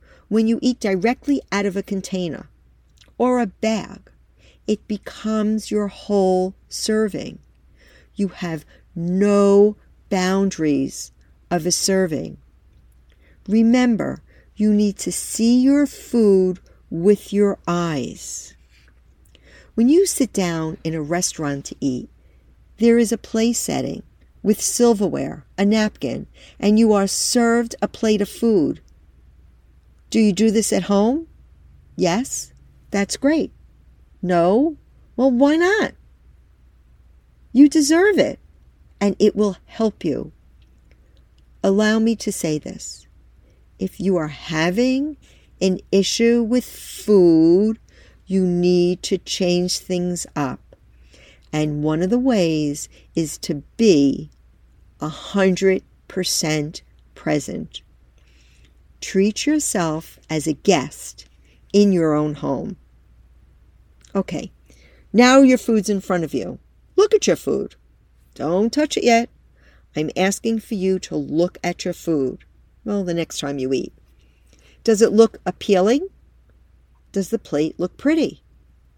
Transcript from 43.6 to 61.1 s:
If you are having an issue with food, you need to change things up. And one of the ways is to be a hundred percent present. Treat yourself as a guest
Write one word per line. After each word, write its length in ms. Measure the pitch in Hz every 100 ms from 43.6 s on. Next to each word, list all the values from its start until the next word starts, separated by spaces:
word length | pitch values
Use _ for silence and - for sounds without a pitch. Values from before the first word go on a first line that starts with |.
| _ _
If 220 | 190 -
you 180 | 185 180
are 120 | 151
having 880 | 143 - 156 165 185 254 262 294 294 _ _ _ _
an 180 | 190 185 -
issue 500 | 196 190 - 233 240
with 240 | 226 247 -
food, 1120 | - - - - 208 175 160 165 180 214 220 _ _ - _ _
you 220 | 190 185
need 560 | 175 175 180 175 180
to 160 | - 185
change 580 | - - 180 175 180 -
things 480 | - 180 180 175 - -
up. 400 | 139 - _ - _ _ - - - _ _
And 300 | 151 151 147
one 180 | 151 156
of 80 | 185
the 80 | 240
ways 720 | 254 226 170 156 151 143 - - _
is 240 | - 156 -
to 240 | - 151 - -
be 540 | 226 156 139 - 151 _ _ _ _ _ _ _
a 80 | 151
hundred 760 | 156 - 196 190 180 190 190 - _ _
percent 760 | - 185 - 160 156 151 - _ _ _
present. 680 | - - 151 - - 165 - - _ _ _ _ _ _ _ - _ _ _
Treat 440 | - 190 202 214 -
yourself 720 | 302 - 202 165 156 - - _
as 160 | 156 147
a 60 |
guest 720 | 147 - 170 135 - -